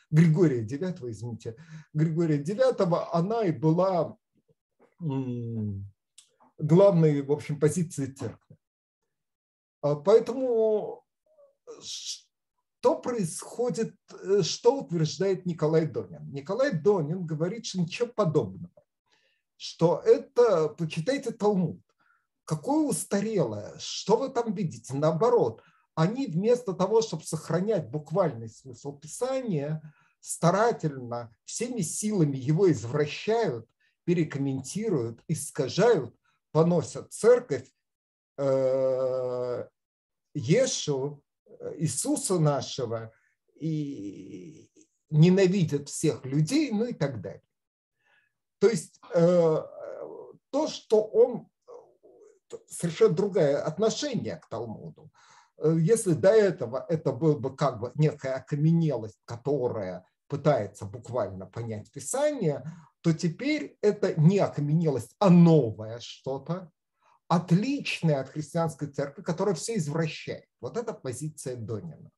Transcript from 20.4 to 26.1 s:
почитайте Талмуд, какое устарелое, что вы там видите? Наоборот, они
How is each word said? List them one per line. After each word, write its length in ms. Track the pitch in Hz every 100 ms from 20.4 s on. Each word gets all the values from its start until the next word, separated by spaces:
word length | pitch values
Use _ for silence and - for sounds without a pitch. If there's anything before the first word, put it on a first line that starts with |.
| 240 175 156
почитайте 640 | - 160 170 160 269 233
Талмуд, 500 | - 208 190 160 92 _ _ _ _ _ _
какое 440 | - 156 233 302 294
устарелое, 880 | 190 - 202 214 214 120 104 101 -
что 380 | - - - 226
вы 120 | 269
там 240 | 233 226
видите? 420 | 190 165 131 - 135
Наоборот, 680 | 156 165 226 240 127 - _ _ _ -
они 320 | 165